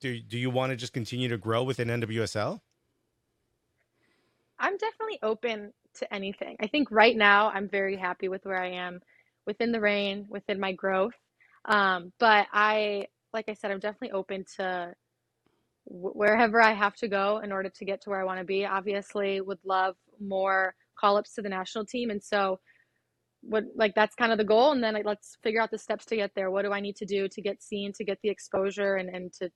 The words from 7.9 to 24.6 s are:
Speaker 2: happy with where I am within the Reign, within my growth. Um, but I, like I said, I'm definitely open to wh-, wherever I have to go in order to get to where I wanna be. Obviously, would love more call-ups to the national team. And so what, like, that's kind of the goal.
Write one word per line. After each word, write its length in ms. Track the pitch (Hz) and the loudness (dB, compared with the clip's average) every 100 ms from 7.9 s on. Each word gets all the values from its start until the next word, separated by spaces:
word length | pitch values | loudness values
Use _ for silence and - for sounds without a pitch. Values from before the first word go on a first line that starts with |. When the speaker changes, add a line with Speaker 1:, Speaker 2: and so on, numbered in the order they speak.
| 196 | -2
Speaker 2:
happy 320 | 185 180 190 | -4 -4 -4
with 180 | 185 196 | -4 -4
where 160 | 185 | -4
I 100 | 180 | -2
am 280 | 180 180 180 - _ _ _ - | -6 -8 -10 -18 _ _ _ -10
within 240 | 208 233 | -2 0
the 80 | 226 | 2
Reign, 460 | 208 202 202 202 208 | 2 2 0 -4 -8
within 300 | 202 - 196 | -8 -4 -2
my 140 | 190 | -2
growth. 420 | 180 190 190 220 - _ _ _ _ | -2 0 2 0 -2 _ _ _ _
Um, 480 | - 208 196 180 175 - | 2 4 4 2 -4 4
but 280 | 233 208 196 | 6 6 6
I, 560 | 208 214 214 208 202 196 _ _ | 2 4 4 0 -2 -6 _ _
like 120 | 226 220 | -8 -8
I 60 | |
said, 180 | 208 202 | -6 -6
I'm 80 | 196 | -4
definitely 320 | 208 202 226 | -6 -6 -6
open 320 | 196 185 196 185 - | -6 -4 -8 -8 -6
to 360 | 185 180 175 - _ _ _ _ _ _ _ _ - | -4 -4 -6 -12 _ _ _ _ _ _ _ _ -20
wh-, 300 | 175 185 - | -10 -8 0
wherever 460 | 214 220 226 233 | 2 4 4 6
I 120 | 220 | 6
have 220 | 208 208 - | 4 0 -2
to 100 | 220 | -4
go 300 | 196 202 214 | 0 0 -2
in 160 | 208 | -4
order 160 | 196 190 | -6 -6
to 160 | - 196 | -8 -8
get 160 | 190 | -6
to 80 | 208 | -4
where 100 | 190 | -4
I 60 | 185 | -4
wanna 180 | 185 | -4
be. 220 | 180 190 196 | -2 -2 0
Obviously, 720 | 190 196 202 196 208 196 196 | -2 -2 -4 -4 -4 -2 -2
would 200 | 190 185 | -4 -8
love 320 | 190 185 185 - _ 208 | -2 0 0 -2 _ -14
more 560 | 196 190 190 190 190 - _ - | -4 0 2 2 0 -4 _ 0
call-ups 360 | 208 208 - - | 4 4 0 -8
to 60 | |
the 60 | 202 | -6
national 380 | 185 185 226 208 | -6 -6 -8 -6
team. 240 | 247 233 | -4 -4
And 120 | 202 | -6
so 380 | - 208 196 190 _ _ _ _ _ _ _ _ | -2 0 2 -2 _ _ _ _ _ _ _ _
what, 200 | - 214 214 - | -4 -2 -2 0
like, 200 | 214 214 | 0 2
that's 180 | 214 | 0
kind 180 | - 233 | 2 0
of 60 | 220 | 2
the 60 | |
goal. 280 | 208 220 | 4 6